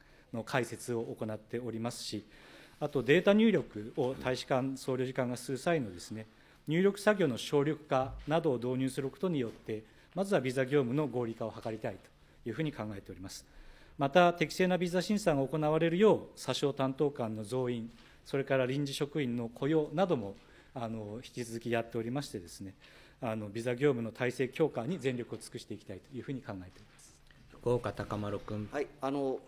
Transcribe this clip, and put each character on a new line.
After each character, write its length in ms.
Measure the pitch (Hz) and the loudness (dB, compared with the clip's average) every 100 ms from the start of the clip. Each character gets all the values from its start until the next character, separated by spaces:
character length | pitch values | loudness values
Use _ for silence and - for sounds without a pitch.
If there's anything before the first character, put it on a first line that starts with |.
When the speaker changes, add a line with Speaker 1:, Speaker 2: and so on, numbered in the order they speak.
| - - - | -20 -20 -12
Speaker 1:
の 100 | 117 | -10
開 220 | 110 135 117 | 0 0 0
設 300 | 107 - 117 | -2 -4 -2
を 80 | |
行 280 | 120 120 110 | -2 -6 -6
っ 60 | 107 | -6
て 220 | - 120 | -6 -6
お 100 | 123 | -4
り 100 | 113 | -4
ま 120 | 117 | -4
す 120 | - | -6
し、 220 | - 107 - - - - - - | -6 -8 -10 -18 -20 -20 -20 -6
あ 100 | 147 | -2
と 120 | 139 | 2
デ 200 | 123 165 | 6 6
ー 20 | |
タ 100 | 185 | 8
入 160 | 208 226 | 8 8
力 440 | 175 - 104 110 - | 6 2 -6 -6 -2
を 180 | 127 | 0
大 220 | 135 127 127 | 0 -2 -2
使 100 | - | 2
館、 300 | 131 135 135 | 2 2 -4
総 220 | - 127 | -4 -2
領 80 | 127 | -2
事 80 | |
館 160 | 131 123 | -2 -2
が 80 | 120 | -2
す 120 | - | -6
る 40 | 131 | -4
際 220 | 175 165 | 0 0
の 140 | 110 | 0
で 60 | 87 | -8
す 120 | - | -12
ね、 140 | 107 110 - - - - | -12 -12 -18 -20 -12 0
入 140 | 160 | 4
力 180 | 196 196 | 4 4
作 220 | 214 202 | 4 4
業 80 | 156 | 4
の 80 | 110 | 0
省 260 | - 147 | 0 2
力 180 | 143 160 - | 2 0 0
化 280 | 135 131 - - | 0 0 -4 0
な 140 | 160 | 2
ど 120 | 160 | 2
を 40 | 120 | 2
導 200 | 123 127 | 0 0
入 120 | 131 | 0
す 120 | 139 | -2
る 80 | 135 | -4
こ 80 | - | -2
と 120 | 185 | -2
に 100 | 151 | 0
よ 80 | 113 | -2
っ 40 | |
て、 320 | - - 107 - - - 170 | -6 -8 -8 -8 -20 -10 -6
ま 100 | 196 | 2
ず 80 | |
は 80 | 180 | 2
ビ 100 | 131 | 2
ザ 140 | 127 131 | 0 2
業 160 | 143 | 2
務 120 | 120 | 2
の 140 | 139 147 | 2 0
合 200 | 120 117 | -2 -2
理 60 | |
化 120 | 113 113 | -4 -6
を 80 | |
図 180 | 110 117 | -6 -6
り 60 | 110 | -6
た 140 | 120 | -6
い 40 | 95 - - - - | -8 -14 -20 -20 -12
と 60 | 120 | -8
い 20 | |
う 20 | |
ふ 60 | 110 | -4
う 40 | |
に 100 | 156 | -4
考 100 | - 107 | -4 -8
え 60 | 98 | -8
て 100 | - | -12
お 20 | |
り 80 | 90 | -14
ま 80 | 95 | -14
す。 160 | - - - - - - - | -14 -18 -20 -20 -20 -14 -2
ま 120 | 139 | 4
た、 240 | 180 175 | 8 8
適 200 | 170 151 | 6 0
正 140 | - 185 | 2 2
な 100 | 180 | 2
ビ 120 | 175 | 0
ザ 120 | 180 | 0
審 160 | 170 208 | 0 2
査 160 | 185 | 2
が 140 | 143 135 | 2 2
行 120 | 156 | 0
わ 200 | 151 160 | 2 4
れ 120 | 165 | 4
る 60 | 175 | 6
よ 300 | 214 123 - - | 6 6 2 -8
う、 40 | |
査 140 | - | -4
証 200 | 127 143 | 0 0
担 200 | 135 135 | 0 0
当 160 | 131 147 | 2 0
官 280 | 139 113 110 | 0 -4 -4
の 80 | 104 | -4
増 240 | 127 123 | -2 0
員、 200 | 120 113 - - - - | -2 -6 -12 -20 -20 -4
そ 100 | 139 | -2
れ 80 | |
か 140 | 135 135 | 2 2
ら 80 | 127 | 2
臨 200 | 139 139 | 0 -2
時 80 | |
職 280 | 135 143 156 | -2 -4 -2
員 160 | 127 120 | -2 -2
の 100 | 117 | -6
雇 220 | - 139 | -2 2
用 200 | 160 151 | 2 2
な 120 | 151 190 | 0 2
ど 120 | 143 | 0
も、 180 | 98 101 - - - | -2 -10 -18 -20 -16
あ 160 | 135 113 | -8 -6
の、 320 | 113 104 110 | -6 -8 -10
引 80 | - | -10
き 120 | - 117 | -10 -8
続 160 | 113 | -6
き 100 | 117 | -2
や 120 | 117 | -2
っ 60 | 113 | -2
て 80 | 117 | -4
お 40 | |
り 100 | 113 | -4
ま 100 | 139 | -4
し 80 | 143 | -6
て 100 | 107 | -8
で 80 | 85 | -12
す 120 | - | -14
ね、 120 | 98 - - - - - | -14 -16 -20 -20 -20 -8
あ 120 | 123 | -4
の、 140 | 110 104 | -4 -6
ビ 140 | 110 | -4
ザ 140 | 123 123 | -4 2
業 160 | 147 | 2
務 100 | 123 | 2
の 100 | 113 | -2
体 200 | - 127 | -2 -2
制 160 | 123 127 | 0 -2
強 180 | - 147 | 2 0
化 180 | 127 117 | 0 -4
に 140 | 180 | -2
全 160 | 131 123 | -2 -4
力 200 | 113 107 | -6 -10
を 20 | |
尽 140 | - | -12
く 80 | 120 | -14
し 40 | |
て 100 | - | -12
い 40 | 104 | -12
き 80 | - | -12
た 80 | |
い 60 | 92 | -14
と 180 | - 131 | -12 -12
い 20 | |
う 40 | |
ふ 60 | 110 | -8
う 40 | |
に 80 | 135 | -8
考 100 | - | -8
え 20 | 98 | -10
て 20 | |
お 220 | 92 - | -12 -18
り 60 | - | -20
ま 40 | |
す。 140 | - - - - - - - | -20 -20 -20 -20 -20 -20 -6
Speaker 2:
福 80 | 120 | -2
岡 220 | 120 104 101 | 0 -2 -6
資 60 | 101 | -6
麿 340 | 104 104 101 | -4 -4 -6
君。 280 | - 107 104 | -6 -8 -6
Speaker 3:
は 80 | 143 | -6
い、 60 | 139 - | -6 -4
あ 100 | 135 | -4
の、 300 | 143 135 127 | -2 -2 -2